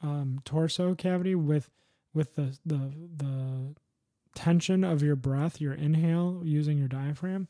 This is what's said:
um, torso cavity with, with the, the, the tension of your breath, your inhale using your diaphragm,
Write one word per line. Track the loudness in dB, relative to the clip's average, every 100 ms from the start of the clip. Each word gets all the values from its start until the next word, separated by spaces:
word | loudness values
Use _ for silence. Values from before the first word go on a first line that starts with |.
um, | -4 -2 -2 -4 -2
torso | 0 0 2 0 0
cavity | 0 0 2 2
with, | 2 2 0 _ _ _ _
with | -2 -2 -2
the, | -4 -4 -4
the, | -2 -4 -8 -14 -8
the | -6 -4 -4 -6 -8 -12 _ _ _ _ _ -4
tension | 2 2 4 2
of | 2 2
your | 2 2
breath, | 0 0 -2 -2
your | -4
inhale | -2 2 4 4 2 0 -2
using | 0 0 2 0
your | 0
diaphragm, | -2 -4 -4 -4 -4